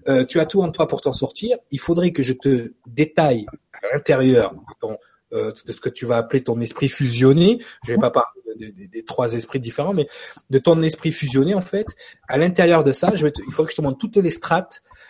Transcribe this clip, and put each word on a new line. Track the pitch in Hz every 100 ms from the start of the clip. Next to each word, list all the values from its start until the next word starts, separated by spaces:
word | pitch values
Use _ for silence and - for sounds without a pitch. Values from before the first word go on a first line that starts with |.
| -
Euh, | 190 262
tu | -
as | 156
tout | 196
en | 175
toi | - 156
pour | 147
t'en | 143
sortir. | 135 - - 220 240 -
Il | 139
faudrait | - 170 180
que | 170
je | 127
te | 127 139 127 117 - -
détaille | 117 151 160 156 120 104 - _
à | - 104
l'intérieur | 139 - 135 131 123 98
de | 95 - -
ton, | 110 107 _ _ _
euh, | 113 110 110 -
de |
ce | 110
que | -
tu | -
vas | 120 120
appeler | 117 135
ton | 127 117
esprit | 117 - 139
fusionné. | - 131 117 131 147 180 240 - -
Je | 113
vais | 120
pas | 127
parler | 123 117 - 113 110
de, | 107
de, |
de, | 95 98
des | 113 110
trois | - 120
esprits | 117 - 135
différents, | 117 - 156
mais | 196 143 - - - _
de | 135
ton | 170 165
esprit | 160 156 160
fusionné, | 151 139 131 147
en | 196
fait. | 180 196 220 - - - -
À | 135
l'intérieur | 175 180 170 170
de | 143
ça, | 127 175
je | 202
vais | 151
te, | 147 -
il |
faut | -
que | 156
je | -
te |
montre | 147 131
toutes | 220 208
les | 175
strates | - - 170 185 - _ -